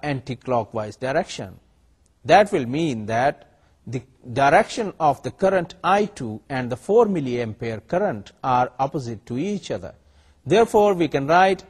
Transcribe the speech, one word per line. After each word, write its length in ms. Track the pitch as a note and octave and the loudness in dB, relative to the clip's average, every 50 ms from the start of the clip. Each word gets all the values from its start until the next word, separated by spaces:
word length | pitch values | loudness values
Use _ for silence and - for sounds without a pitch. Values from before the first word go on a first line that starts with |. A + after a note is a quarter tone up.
| - | -6
anti-clockwise 960 | D3 C#3 B2+ - - A#2+ - - B2+ B2 A#2 G#2+ - - A2 G#2+ G#2 - | -6 -6 -6 -8 -10 -12 -10 -4 -2 -2 -2 -2 -4 -6 -8 -8 -8 -10
direction. 600 | - B2+ C3 C#3+ E3+ F#3+ - - - A2 F2+ - - _ _ _ _ _ _ _ _ _ _ _ _ - | -8 -6 -4 -2 -4 -4 -4 -10 -12 -12 -14 -16 -20 _ _ _ _ _ _ _ _ _ _ _ _ 4
That 260 | B2+ E3 G3+ G#3+ G3+ | 6 6 6 6 4
will 140 | G#3+ D3+ B2 | 0 -2 -2
mean 400 | A#2 C3 D#3 E3+ D3+ A#2+ A2 G#2+ | -2 -2 -2 -2 -2 -2 -4 -4
that 400 | G2+ A2 A#2 C3 D3 C#3+ - - _ _ _ _ _ _ _ _ | -2 -2 0 0 0 -2 -4 -12 _ _ _ _ _ _ _ _
the 160 | A#2 B2+ B2 - _ _ _ - B2+ A2+ | -10 -10 -10 -10 _ _ _ -16 -6 -2
direction 580 | C#3 C#3 C#3 D#3+ G3+ A3 - - B3+ G#3+ E3+ - - | 2 4 6 6 4 4 0 -4 -6 -6 -6 -4 0
of 240 | D#3+ C#3+ C3+ - - | 0 0 0 -2 -6
the 80 | E3+ | -12
current 440 | - - F#3+ F#3+ G3 F3+ D#3+ - - - - | -4 0 0 2 2 0 -2 -4 -10 -4 0
I 220 | F3 G3 G#3 G#3+ | 0 2 2 0
two 360 | G3+ - - C3 G#2+ G#2+ G#2+ - - | -2 -6 -10 -10 -10 -10 -12 -10 -8
and 200 | C3+ B2+ B2 A#2+ | -6 -6 -4 -6
the 60 | B2 | -8
four 300 | - - - G#3 A#3+ A#3 | -6 -2 2 4 4 4
milliampere 800 | G3+ F#3+ D#3+ C3+ B2 A#2+ A#2+ A#2 A2 G#2 - A#2+ A2+ A2 G#2 - | 4 0 -2 -2 -2 -4 -4 -4 -6 -8 -8 -8 -8 -8 -8 -6
current 460 | - E3+ F#3 G#3 F#3 B2 G#2 - - - _ - | -4 -2 -2 0 -2 -4 -6 -10 -16 -16 _ -2
are 300 | C3 B2+ B2 B2+ - - | 0 2 2 0 0 -2
opposite 480 | - C3+ C#3+ - D3+ A#2+ A#2 A2+ G2 - | -4 -4 -4 -4 -6 -6 -8 -10 -12 -10
to 100 | - A#2+ | -8 -6
each 340 | C3 E3+ G#3 G#3 - - - | -4 -4 -4 -4 -6 -6 -8
other. 240 | A#2+ F#2+ F2 D2 - _ _ _ _ _ _ _ _ _ _ | -8 -8 -8 -14 -18 _ _ _ _ _ _ _ _ _ _
Therefore, 480 | C3 F3 A3+ A#3 - - G#3 G#3 G#3 G3 | 2 4 4 4 4 4 4 4 4 2
we 140 | E3+ E3 | 2 0
can 200 | - - C#3 C#3 | 0 0 -2 0
write 360 | D3 E3 F3+ F#3+ G3 F#3+ - - | 2 4 4 4 4 2 -2 -6